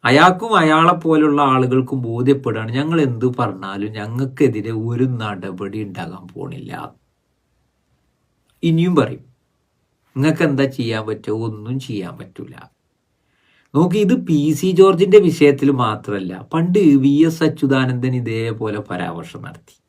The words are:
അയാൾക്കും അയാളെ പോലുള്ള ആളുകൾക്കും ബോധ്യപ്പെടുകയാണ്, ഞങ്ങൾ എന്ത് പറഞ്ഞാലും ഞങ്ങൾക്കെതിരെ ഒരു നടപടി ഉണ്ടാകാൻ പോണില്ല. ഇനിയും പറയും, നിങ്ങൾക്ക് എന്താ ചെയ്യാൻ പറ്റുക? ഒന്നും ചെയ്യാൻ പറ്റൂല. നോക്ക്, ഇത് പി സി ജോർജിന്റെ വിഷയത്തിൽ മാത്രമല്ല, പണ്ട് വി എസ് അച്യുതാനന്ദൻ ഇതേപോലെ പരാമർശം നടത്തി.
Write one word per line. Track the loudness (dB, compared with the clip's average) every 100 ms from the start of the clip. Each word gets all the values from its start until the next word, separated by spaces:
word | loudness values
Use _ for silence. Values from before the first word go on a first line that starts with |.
| 4
അയാൾക്കും | 6 6 4 0 2
അയാളെ | 4 4 4 2
പോലുള്ള | 2 2 4 2 2
ആളുകൾക്കും | 2 2 0 0 -4 -4
ബോധ്യപ്പെടുകയാണ്, | 0 2 2 0 -4 -4 -4
ഞങ്ങൾ | 0 0 0
എന്ത് | 0 -2 -2
പറഞ്ഞാലും | -6 -6 -10 -8 -8 -8
ഞങ്ങൾക്കെതിരെ | -8 -6 -6 0 0 0 -6 -6 -6
ഒരു | -2 -2 -2
നടപടി | -6 -8 -12 -10 -10 -10 -10
ഉണ്ടാകാൻ | -12 -14 -14 -18
പോണില്ല. | -14 -14 -14 -14 -14 -16 _ _ _ _ _ _ _ _ _ _ _ _ _ _ _ _ _ 0
ഇനിയും | 2 2 2
പറയും, | 0 -4 -16 _ _ _ _ _ _ _ _ -2
നിങ്ങൾക്ക് | -2 2 0
എന്താ | 0 -2 -2
ചെയ്യാൻ | -4 -4 -6
പറ്റുക? | -8 -6 -6 -6
ഒന്നും | -8 -8 -8 -8
ചെയ്യാൻ | -10 -10 -14
പറ്റൂല. | -20 -18 -18 -20 -20 _ _ _ _ _ _ _ _ _ _
നോക്ക്, | 0 2 2 2
ഇത് | 2 2
പി | 0 2 0
സി | 0 6
ജോർജിന്റെ | 6 6 6 6 6
വിഷയത്തിൽ | 4 4 4 0 2
മാത്രമല്ല, | -2 -4 -6 -6 -6 -12 -6
പണ്ട് | -2 0 4 6 6
വി | 4 4 2
എസ് | 2 -2
അച്യുതാനന്ദൻ | 0 0 0 0 -2 -2 -4
ഇതേപോലെ | -4 -4 -4 -6 -6 -6 -8
പരാമർശം | -8 -8 -10 -14 -16 -16
നടത്തി. | -18 _ _